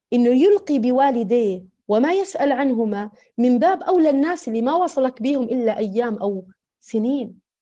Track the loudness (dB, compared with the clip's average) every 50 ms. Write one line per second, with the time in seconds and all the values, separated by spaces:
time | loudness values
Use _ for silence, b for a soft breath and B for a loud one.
0 | _ -2 0 2 4 4 4 4 4 4 4 2 0 0 -2 0 0 0 2 2
1 | 2 2 2 0 -2 0 0 0 0 0 -2 -6 -10 -16 _ _ _ -2 0 2
2 | 2 2 0 -2 -2 -4 -4 -2 -2 0 0 0 0 0 0 -2 -2 -2 -4 -6
3 | -8 -10 b b b b b 0 2 2 2 4 2 2 0 0 -2 0 2 2
4 | 4 2 2 2 0 -2 -2 -6 -6 -6 -4 -4 -2 0 0 0 -2 -2 -2 -2
5 | -2 -2 -2 -4 -4 -2 -2 -2 -2 -4 -2 -2 -2 -2 -2 -2 -4 -4 -2 -2
6 | -2 -2 -4 -4 -4 -6 -6 -6 -10 -14 -20 _ _ _ _ _ _ -6 -4 -2
7 | -2 -2 -2 -4 -6 -10 -14 _ _ _ _ _